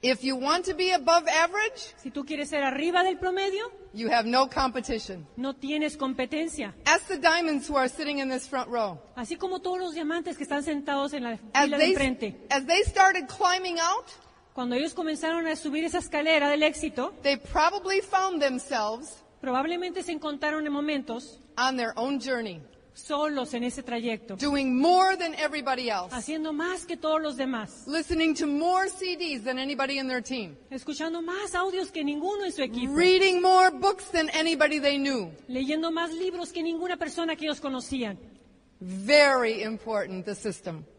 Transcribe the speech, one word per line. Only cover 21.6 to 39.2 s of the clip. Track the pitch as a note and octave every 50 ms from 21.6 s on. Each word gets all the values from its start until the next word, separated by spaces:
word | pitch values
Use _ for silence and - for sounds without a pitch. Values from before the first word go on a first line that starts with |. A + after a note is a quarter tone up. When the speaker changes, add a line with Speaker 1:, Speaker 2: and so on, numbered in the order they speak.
| B3 C4 C4
Speaker 1:
their | B3+ A#3+ A3+ - G#3+
own | A#3 C4 C#4+ C4+
journey. | A3 C4+ C4 A#3+ A3+ G#3+ F3+ D#3+ C#3+ - - - _ _ _
Speaker 2:
solos | - - - D4+ C#4+ D4+ D4+ D4 C#4 B3 A#3 -
en | A#3+ A#3+
ese | B3 A#3+ C#4 C4
trayecto, | - A#3+ A#3 A3+ A#3+ A3+ A3 - - G3
Speaker 1:
doing | F#3+ C4+ D4 C#4+ C#4+ C#4 C4 B3+ B3+
more | C#4 E4 F4+ F#4 F#4+ F#4+ F#4+ F4+
than | F4+ E4 D#4
everybody | - D4+ D4 D4 D4+ C4+ C4+ C4 B3 B3+ A#3
else, | G#3+ G3 F3+ F3+ B3
Speaker 2:
haciendo | B3 A3 - D#4 D#4+ D#4 D#4+ D#4
más | D4 D#4+ F4 F#4 F4+ -
que | - E4+ -
todos | - D#4 D#4 D#4
los | D#4+ D4+ C#4 A#3
demás, | C4+ C4 C4 A3+ G#3+ - - - - -
Speaker 1:
listening | C#4+ E4 D#4 - E4+ D#4+ D#4+ D#4+ D#4
to | - F4 D4
more | C#4+ C#4+ D#4+ F4 F4+ F#4 F#4+ F#4+
C | F#4 - F#4+ F4+ F4+
Ds | - F4 E4 D4 B3 G#3
than | B3+ B3+ B3+
anybody | C4 C4+ C#4+ A#3+ C4+ C4+ C#4 C#4
in | C4+ C4
their | B3+ B3
team, | A#3 - C4 B3+ G#3+ E3+ C#3+ - - _
Speaker 2:
escuchando | C4+ C4 - - D4+ C#4+ D#4 E4 E4 E4+
más | E4 E4 F4+ G4 G#4 F#4+ F4
audios | F4+ F#4 G4 F4+ F#4 F#4 -
que | - E4 D4+
ninguno | C#4+ D4 D4 D4+ F#4 G#4 G4+ G4+
en | F#4
su | - -
equipo, | C#4 A#3+ A3 A#3+ B3 C4 C#4+
Speaker 1:
reading | D4+ F4 F#4 F#4 F#4 F#4+ F#4+ F#4 F4
more | F4+ F#4 F#4 F#4 F#4 F#4
books | F4 - F#4 G4 G#4 F#4+ - -
than | - E4+ D#4+ D#4
anybody | - D#4 D#4+ E4 E4 C#4 D4+ D4 D4+ D4+
they | C#4 C#4+ C#4+ C#4
knew. | C#4 C#4 C4+ A#3+ G3 E3 D#3 - - -
Speaker 2:
leyendo | B3 B3+ C4+ C4 D4+ D#4 D#4+ E4
más | E4 E4 E4+ E4+ D#4+
libros | E4 F4+ F#4 E4+ F4 F4 -
que | - F4 D#4+
ninguna | E4+ E4 E4 F4 F4+ F4+ -
persona | E4+ D#4 - - E4 E4 D#4+
que | - C#4+
ellos | D#4 D4 -
conocían. | - C#4+ C4+ B3+ A#3+ - C4+ C4 A#3+ G#3+ G3 F3+ - - - - _ _ _ _ _ _ _ _
Speaker 1:
Very | F#3 F3+ F#3 F#3+ G3 G#3 C#4+ D4